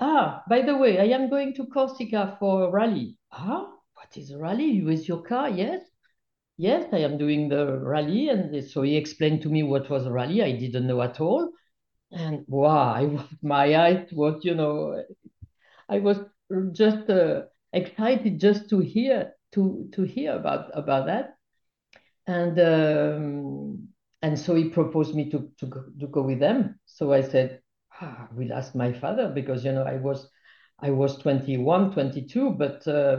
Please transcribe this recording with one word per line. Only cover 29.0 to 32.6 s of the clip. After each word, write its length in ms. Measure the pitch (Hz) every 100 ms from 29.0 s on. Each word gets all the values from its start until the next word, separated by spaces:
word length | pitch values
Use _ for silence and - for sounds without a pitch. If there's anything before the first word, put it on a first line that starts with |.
| 143 226 240
because, 340 | 139 135 127
you 80 | 135
know, 120 | 135
I 120 | 135 135
was, 340 | 135 139 - _ _ _ _ -
I 100 | 143
was 260 | 135 139 139
twenty-one, 760 | 151 135 135 131 135 180 196
twenty-two, 580 | 156 139 139 131 240 269
but, 340 | 190